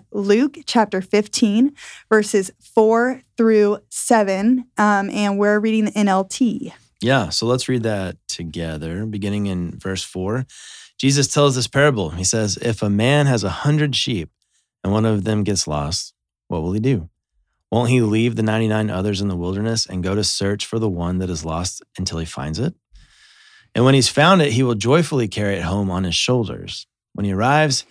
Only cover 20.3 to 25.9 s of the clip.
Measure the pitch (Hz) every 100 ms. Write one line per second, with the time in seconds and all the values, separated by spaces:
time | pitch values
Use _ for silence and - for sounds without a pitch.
20.3 | - 98 101 - 113 110 87 85 90 92
21.3 | 82 80 80 90 - - - 92 85 80
22.3 | - 71 80 143 - _ - - _ _
23.3 | _ _ _ _ - 127 135 117 - 160
24.3 | 190 147 113 131 107 113 156 156 143 110
25.3 | 107 104 98 85 98 98